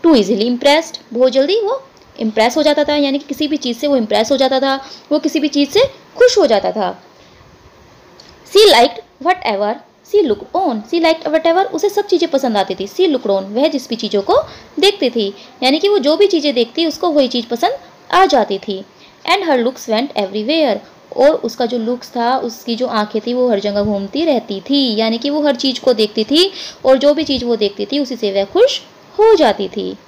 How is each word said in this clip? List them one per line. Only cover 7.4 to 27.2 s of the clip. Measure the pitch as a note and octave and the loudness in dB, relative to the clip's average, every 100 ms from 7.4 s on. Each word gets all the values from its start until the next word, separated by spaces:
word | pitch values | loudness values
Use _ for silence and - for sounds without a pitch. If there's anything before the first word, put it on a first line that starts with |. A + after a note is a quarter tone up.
| - - - _ - - - - - - - G4 | -20 -20 -20 _ -20 -20 -20 -20 -20 -20 0 4
She | G#4 | 6
liked | B3 B3+ - - _ C#4+ | 6 4 0 -20 _ -4
whatever | F#4 - G3+ G#3 A#3 - _ _ G4+ | -2 -2 -2 -2 -4 -12 _ _ 0
she | D#4+ | 2
looked | G3+ - F4 F#4 | -2 -4 -2 -2
on, | |
she | A3+ G#3 E4+ | -4 -4 0
liked | E4 E4 D#4 | 2 0 0
whatever, | D#4 E4 E4+ G4 | 0 2 0 0
उसे | D#4+ G#4 | -2 -2
सब | G#4 G4+ | -2 0
चीज़ें | F4 E4+ | 0 0
पसंद | C4+ C4+ G#3 | 0 0 -2
आती | F#3+ F#3 | -2 -4
थी। | G3 | -8
She | - | 0
looked | F#4 C4 A3+ | 0 0 0
on, | G3 | -2
वह | F#3+ G#3+ D#4 | -2 -2 0
जिस | C#4+ - | -2 -6
भी | A3+ | -8
चीज़ों | G#3+ G3+ | -4 -4
को | G3 A#4 D#5+ - - - | 0 0 0 -14 -14 0
देखती | F#4 G4+ C4 | 0 2 -2
थी, | A3+ G3+ G3+ - - | -2 -4 -6 -20 -4
यानी | B3+ D4+ | 0 0
कि | G4 | 2
वो | G#4 | 2
जो | C4+ D#4+ | 2 2
भी | G4+ | 2
चीज़ें | E4+ C#4+ | 2 0
देखती | B3 A#3 - E4 | 0 -2 -2 -4
उसको | - F4+ | -2 0
वही | D4+ C4 | 2 0
चीज़ | B3 A#3 | -2 -4
पसंद | A#3 F4+ C#5 - - - | -2 -2 -4 -12 -20 -2
आ | F4+ F#4+ | 2 4
जाती | C#4 G#3 G3 | 2 0 -4
थी। | - F#3+ G3+ _ - _ - | -6 -10 -10 _ -20 _ -4
And | F#4 | -2
her | F4 C4 A#3 | 0 0 0
looks | C4 - | -4 -4
went | A3 C#4 | -2 -2
everywhere, | - G3 G#3 G#3+ D#4+ C#4+ G3+ - - - - | -4 -4 -4 -2 0 0 -2 -6 -20 -12 2
और | C#4 | 2
उसका | D#4 A#3 - A#3+ | 2 -4 -4 -4
जो | A#3+ | -2
looks | A3+ B3 - B3 | -4 -6 -8 -4
था, | A#3 C4 | -2 -2
उसकी | A#3+ A3+ - A3+ | -4 -10 -8 -6
जो | B3 | -2
आंखें | A3+ G#3 A3 A3+ | -2 -2 -4 -4
थी | |
वो | B3 B3 | -2 0
हर | G3+ | 0
जगह | G3+ G3+ | -2 -2
घूमती | G3+ G3+ G3 C#4 E4 | -2 -4 -4 -4 0
रहती | B3+ - G3 | -2 -2 -10
थी, | - C#4 C4 G#3+ | -2 0 0 0
यानी | A3 A3+ | -2 -2
कि | C#4+ | -4
वो | D4+ | -2
हर | D4 C#4 | 0 0
चीज़ | C4+ B3+ | -2 -2
को | - | 0
देखती | A3+ G#3+ A3 | 0 0 -2
थी | G#3+ D4 F#4+ - - - C4 | 0 2 0 -2 -18 -6 2
और | C4 | 4
जो | C#4 | 4
भी | D4 | 2